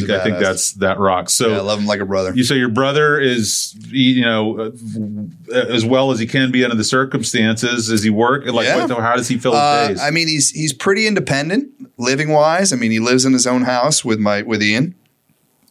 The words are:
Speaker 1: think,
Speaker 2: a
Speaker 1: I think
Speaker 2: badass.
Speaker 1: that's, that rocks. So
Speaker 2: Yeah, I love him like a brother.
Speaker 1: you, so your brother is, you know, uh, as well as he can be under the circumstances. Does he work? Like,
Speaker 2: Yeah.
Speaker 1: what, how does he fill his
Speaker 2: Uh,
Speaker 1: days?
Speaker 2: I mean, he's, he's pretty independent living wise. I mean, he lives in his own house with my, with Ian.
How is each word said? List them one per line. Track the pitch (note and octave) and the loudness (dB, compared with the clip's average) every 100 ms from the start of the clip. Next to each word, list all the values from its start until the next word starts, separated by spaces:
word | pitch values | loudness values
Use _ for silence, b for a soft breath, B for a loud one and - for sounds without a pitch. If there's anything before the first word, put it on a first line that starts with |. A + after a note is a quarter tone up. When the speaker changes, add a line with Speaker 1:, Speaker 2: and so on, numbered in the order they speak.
Speaker 1:
think, | F#2+ | 0
Speaker 2:
a | G2+ | 0
Speaker 1:
I | |
think | F#2 F2 | 0 0
Speaker 2:
badass. | |
Speaker 1:
that's, | G2 F#2 - | 0 0 -4
that | G2+ F#2+ F#2 | -2 -2 0
rocks. | G2 F#2 F2+ | 2 0 0
So | - A#2+ | 0 0
Speaker 2:
Yeah, | G#2 | 0
I | |
love | G2 G#2 | -2 -2
him | G#2 | -2
like | G2+ | -2
a | G2 | -2
brother. | G2 F#2 B2+ | -2 0 0
Speaker 1:
you, | |
so | B2 | 0
your | C#3 B2 | 0 0
brother | A2 C3+ C#3+ D3+ D3 | 0 0 2 2 2
is, | C3+ A#2+ G#2+ - - G#2 A2 | 0 0 -2 -4 -6 -12 -6
you | B2 B2+ B2+ | 0 2 4
know, | A#2+ A2 G#2+ G#2+ A2 A2+ A2+ G#2+ G#2 G#2 G2+ - - | 2 2 0 -2 -6 -8 -10 -8 -6 -8 -10 -14 -4
uh, | B2 | -2
as | A2+ A#2+ | 0 0
well | A2+ C3 C3+ | 2 2 2
as | A#2+ | 0
he | A2+ | -2
can | C#3 C3 | 0 0
be | B2+ | 2
under | B2 A2+ | 0 0
the | |
circumstances. | G#2 C3 C3+ C3 A2 B2 A2 A2+ A#2+ A#2+ A2 | 0 0 0 -2 -2 0 0 0 -2 -2 0
Does | A2+ | 0
he | G#2+ | 2
work? | G#2+ A#2+ C#3 A#2+ | 2 2 2 0
Like, | A#2+ A2+ | 0 2
Speaker 2:
Yeah. | F3+ - | 0 0
Speaker 1:
what, | A#2+ | -2
how | A2+ B2 | 0 0
does | A#2+ | 0
he | B2+ | -2
fill | B2+ | 0
his | D3 | 2
Speaker 2:
Uh, | C#3+ C#3+ C#3+ | 2 2 0
Speaker 1:
days? | - | -2
Speaker 2:
I | C#3+ | -2
mean, | D#3+ E3 | 0 0
he's, | D#3 - | 0 -2
he's | D3+ D#3 | -2 -6
pretty | C3 - G3 G#3+ | -2 -2 0 0
independent | G3 C#3 C3+ D3+ G3+ C#4 - - - | 0 0 -2 0 -2 -4 -10 -20 -6
living | B2 C#3 D#3 | -2 0 2
wise. | D3+ D3+ E3+ G3 | 4 4 2 0
I | B2+ | 0
mean, | A2+ | 0
he | A2 | 0
lives | A2+ B2+ C3 | 2 2 4
in | |
his | C3 B2 | 2 2
own | B2+ | 0
house | B2 B2 C3+ D#3 B2 | 0 2 0 0 0
with | A2 | 0
my, | G#2 G2+ | 0 0
with | G#2+ A2 | 0 0
Ian. | G#2 A2 E3 - _ _ _ _ _ _ _ | 2 2 0 -4 _ _ _ _ _ _ _